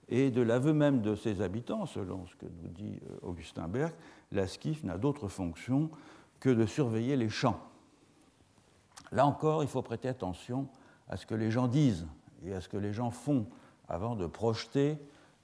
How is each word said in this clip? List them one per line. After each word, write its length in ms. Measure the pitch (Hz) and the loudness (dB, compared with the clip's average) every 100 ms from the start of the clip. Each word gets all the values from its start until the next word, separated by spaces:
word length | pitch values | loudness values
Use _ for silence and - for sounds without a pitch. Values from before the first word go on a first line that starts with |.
| - | -2
et 220 | 120 135 | 2 4
de 100 | 120 | 4
l'aveu 320 | 117 120 143 | 4 4 4
même 280 | 156 147 139 | 6 6 6
de 140 | 107 104 | 2 0
ses 260 | 113 98 | 0 0
habitants, 440 | 98 104 120 220 175 | -2 -2 -4 -4 -4
selon 400 | - 95 95 92 | -6 -6 -8 -10
ce 100 | - | -14
que 120 | - | -14
nous 200 | 87 98 | -12 -12
dit, 300 | 90 107 101 | -10 -10 -10
euh, 140 | - 50 | -12 -10
Augustin 460 | - 87 80 - 85 | -8 -10 -10 -8 -4
Berck, 280 | 110 160 165 - - _ | 0 -2 -4 -16 -20 _
l'Askif 520 | 98 95 - - 151 | -2 -2 -4 -4 -4
n'a 140 | 95 90 | -4 -2
d'autre 300 | 131 139 101 | 0 0 -4
fonction 640 | 90 90 82 - 131 156 - - - - _ | -4 -6 -6 0 0 0 -4 -18 -20 -20 _
que 100 | 131 | 4
de 160 | 120 113 | 4 4
surveiller 500 | - 131 110 120 143 | 2 0 2 0 2
les 140 | 113 | 0
champs. 300 | - 127 87 - - - _ _ _ _ _ _ _ _ _ _ - - | 2 0 0 -6 -20 -20 _ _ _ _ _ _ _ _ _ _ -20 -4
Là 140 | 101 143 | 2 4
encore, 360 | - 156 156 | 4 2 2
il 80 | 147 | 0
faut 140 | 131 | -2
prêter 240 | - 113 127 | -4 -4 -4
attention 600 | 127 92 90 - 123 139 - - - - | -4 -6 -6 -6 -4 -4 -10 -20 -20 -12
à 80 | - | -10
ce 100 | - | -6
que 100 | 113 | -2
les 160 | 110 | 0
gens 160 | 113 127 | 2 2
disent 400 | 127 143 90 82 - - - | 6 4 4 -2 -10 -20 -14
et 100 | 87 | -8
à 80 | 95 | -8
ce 80 | 87 | -6
que 80 | 104 | -4
les 140 | 101 | -4
gens 200 | 104 120 | -2 -4
font 340 | 113 - 143 107 - - _ - | -4 0 0 0 -8 -20 _ -8
avant 280 | 85 110 117 | -4 -2 -2
de 100 | 85 | -4
projeter 720 | - 113 113 - 139 143 151 - - - _ | 0 0 0 -2 2 2 0 -8 -20 -20 _